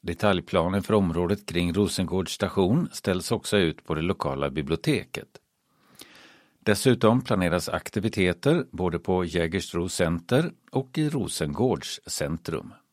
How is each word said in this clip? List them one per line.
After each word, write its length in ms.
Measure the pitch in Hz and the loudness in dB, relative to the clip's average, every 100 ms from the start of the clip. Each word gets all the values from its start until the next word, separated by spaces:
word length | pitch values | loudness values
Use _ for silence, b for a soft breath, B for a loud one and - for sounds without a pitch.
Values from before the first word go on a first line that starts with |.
Detaljplanen 800 | - 87 107 92 - 92 85 98 | -6 0 2 2 2 0 2 -2
för 120 | 95 | 2
området 520 | 107 92 80 87 - - | 2 2 0 0 -2 -2
kring 260 | 85 87 | -2 0
Rosengårds 600 | 85 98 - 87 92 85 | 2 0 0 -2 -2 -4
station 560 | - 98 - 92 139 175 | -2 -2 2 2 2 0
ställs 400 | - - 92 - | -4 -2 -2 -2
också 260 | 113 - 104 | -4 0 2
ut 260 | 85 - | 2 -2
på 100 | - | -6
det 80 | 78 | -2
lokala 480 | 85 - 71 67 71 | -2 -2 -4 -2 -4
biblioteket. 800 | 67 69 123 - 127 - - - - _ _ B B B B B B B B B B | -4 -2 -2 0 -2 -4 -14 -14 -20 _ _ B B B B B B B B B B
Dessutom 560 | - 101 131 120 110 123 | 0 2 4 6 6 4
planeras 480 | - 101 90 87 - | 2 0 2 0 -2
aktiviteter 960 | 85 - 110 92 - 90 87 139 170 - | -6 -4 -4 -2 2 2 2 2 2 0
både 280 | - 92 82 | -2 -2 -2
på 260 | - 92 | 0 0
Jägersro 640 | 90 85 85 92 - 90 87 | 0 0 0 -2 -4 -4 -4
Center 640 | - 87 85 - 127 165 - _ | 0 0 0 0 0 0 -8 _
och 280 | 143 127 - | -8 -6 -4
i 100 | 151 | -2
Rosengårds 920 | 143 135 - 76 73 123 78 - - - | -2 -4 -4 -4 0 0 0 -6 -12 -10
centrum. 680 | - 73 80 - 78 - - _ | -8 -6 -6 -6 -8 -8 -20 _